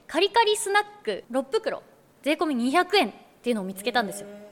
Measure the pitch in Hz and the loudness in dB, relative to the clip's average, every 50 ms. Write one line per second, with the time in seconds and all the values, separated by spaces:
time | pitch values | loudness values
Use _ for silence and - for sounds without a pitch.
0 | _ - - 320 392 403 403 466 453 415 427 415 - 381 392 415 415 415 - - | _ -4 0 0 0 4 4 4 4 4 2 0 0 0 0 0 0 -2 -6 -10
1 | - 214 190 - - - 233 262 269 - - 440 - 262 - - - - _ _ | -6 -6 -6 -6 -6 -4 -4 -4 -2 -2 -2 -2 -2 -4 -6 -6 -8 -16 _ _
2 | _ _ _ _ - 277 311 311 359 320 277 233 240 262 277 349 349 359 415 403 | _ _ _ _ -2 -2 0 0 0 0 0 0 0 2 2 2 2 4 4 2
3 | 277 196 - - - - _ _ - 240 233 208 185 190 190 - - 247 247 247 | 2 2 -2 -10 -20 -20 _ _ -4 -2 -2 -2 -4 -6 -8 -6 -4 0 0 0
4 | 214 185 180 - - - 208 - - - | 0 -2 -6 -10 -12 -14 -16 -18 -20 -20